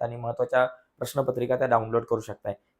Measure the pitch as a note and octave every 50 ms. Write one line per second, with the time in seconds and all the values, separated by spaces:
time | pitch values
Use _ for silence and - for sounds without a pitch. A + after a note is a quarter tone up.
0 | B2 A#2 A#2+ A#2+ A#2+ A#2 A#2 - B2 A#2+ C3 B2+ B2+ B2+ - - _ _ _ -
1 | B2 A#2+ - C#3 C3+ C3 A#2+ A#2+ A#2+ A#2+ B2+ B2 C3+ B2 A#2+ A2+ A2 A2 A2+ A#2
2 | A#2 - A#2 A2 G#2+ - G2+ - - G#2 G2+ - _ _ _